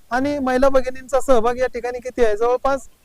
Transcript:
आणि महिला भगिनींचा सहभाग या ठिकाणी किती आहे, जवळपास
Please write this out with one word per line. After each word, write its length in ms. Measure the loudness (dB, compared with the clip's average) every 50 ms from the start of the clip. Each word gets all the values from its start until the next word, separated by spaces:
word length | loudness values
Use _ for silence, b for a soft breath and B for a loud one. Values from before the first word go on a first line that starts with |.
| -12 -6
आणि 280 | -4 -2 -2 -2 -2 -4
महिला 300 | -2 -2 0 2 2 4
भगिनींचा 500 | 4 2 0 0 -8 -12 -10 -4 -2 -2
सहभाग 380 | 2 4 2 4 4 0 0
या 100 | -2 -4
ठिकाणी 320 | -4 -4 -6 -8 -8 -8 -8
किती 260 | -10 -8 0 2 2
आहे, 120 | 2 2
जवळपास 520 | 0 0 0 0 0 0 -2 -2 -2 -6 -12 _ _ _